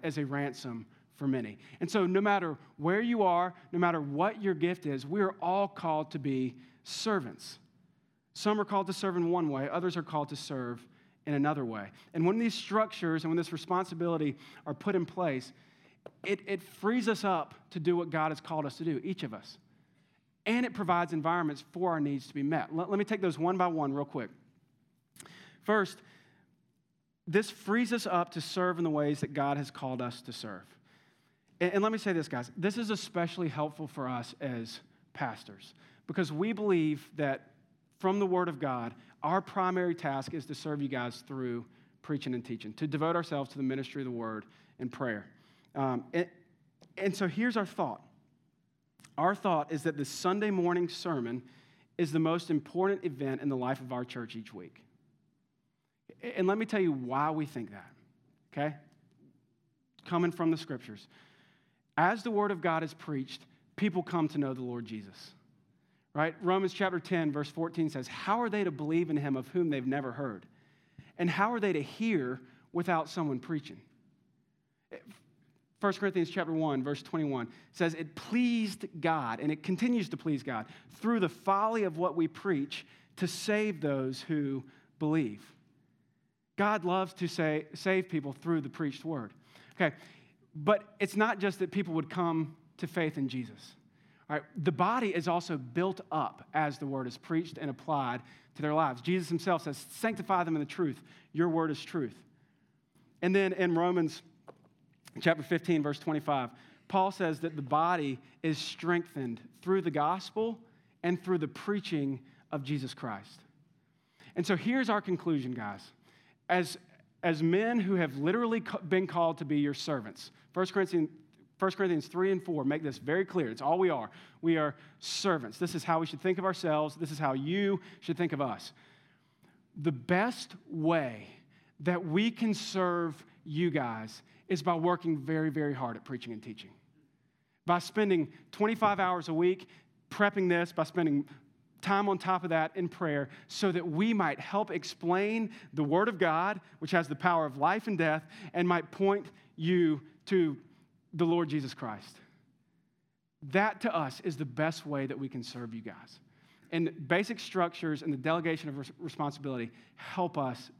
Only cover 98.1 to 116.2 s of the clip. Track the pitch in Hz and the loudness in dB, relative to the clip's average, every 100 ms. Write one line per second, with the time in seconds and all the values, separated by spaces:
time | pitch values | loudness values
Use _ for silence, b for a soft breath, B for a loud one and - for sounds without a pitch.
98.1 | 123 B B B - 151 151 156 123 120 | -4 B B B -6 0 2 2 0 0
99.1 | 185 170 170 190 170 151 139 - - 226 | 0 0 -2 2 2 0 -8 -10 -4 -2
100.1 | 214 - 185 170 160 143 - 165 120 B | -2 0 2 2 0 -2 -2 -2 -2 B
101.1 | B B 147 170 165 160 147 - 175 123 | B B 0 2 4 2 -2 -4 -4 -4
102.1 | - - b b b b b _ _ _ | -6 -20 b b b b b _ _ _
103.1 | _ 175 190 190 185 180 165 175 180 160 | _ 2 4 4 4 4 4 4 4 2
104.1 | - - _ - - _ _ _ _ - | -2 -14 _ -20 -20 _ _ _ _ -18
105.1 | - 170 165 139 165 - 165 147 143 - | 0 2 2 2 -2 2 2 2 -2 -2
106.1 | 151 147 143 120 B B B - 196 190 | -2 0 0 -2 B B B -2 2 2
107.1 | 190 175 156 165 156 135 147 170 180 147 | 2 -2 0 -4 -4 0 2 4 2 0
108.1 | 127 B B 160 151 - - 165 175 170 | -4 B B -2 -2 -4 -4 2 2 0
109.1 | - 131 113 - - 175 190 175 151 147 | -4 -6 -6 -10 -8 2 2 2 2 2
110.1 | 185 - - 226 226 b b b b 170 | 0 -4 -4 -2 -4 b b b b -2
111.1 | 175 180 180 151 - - 202 - 160 139 | -2 0 0 0 -4 -2 -2 -2 -2 -2
112.1 | 135 B B B 151 135 147 127 - 123 | -4 B B B -8 -4 -4 -4 -8 -8
113.1 | 101 98 - - _ _ _ b b b | -8 -10 -20 -20 _ _ _ b b b
114.1 | b b - 175 180 131 262 233 208 196 | b b -4 2 2 2 2 2 2 0
115.1 | 180 175 156 127 120 107 95 - - b | -2 0 0 0 -4 -6 -8 -14 -20 b
116.1 | b | b